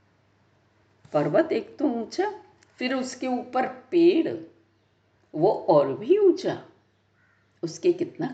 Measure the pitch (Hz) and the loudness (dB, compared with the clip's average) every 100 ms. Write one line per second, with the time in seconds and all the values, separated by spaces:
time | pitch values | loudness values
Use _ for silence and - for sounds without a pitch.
0 | _ _ _ _ _ _ _ _ _ _ | _ _ _ _ _ _ _ _ _ _
1 | _ 151 147 185 320 226 - - 277 233 | _ -2 0 0 0 -2 -6 -4 -4 -4
2 | 214 - 415 359 - _ _ - 254 262 | -6 -4 -4 -6 -18 _ _ -8 -4 -4
3 | 254 - 262 247 - 254 254 - - 170 | -6 -8 -6 -6 -4 -4 -4 -6 -2 4
4 | 170 320 302 110 - _ _ _ _ _ | 6 4 0 -4 -12 _ _ _ _ _
5 | _ _ _ 156 180 220 - 156 139 123 | _ _ _ 0 0 0 2 4 2 -2
6 | 220 403 403 311 185 - - _ _ _ | 0 4 4 2 -2 -8 -12 _ _ _
7 | _ _ _ _ _ _ 165 - 185 175 | _ _ _ _ _ _ -12 -2 0 0
8 | - - 143 | -4 -8 -10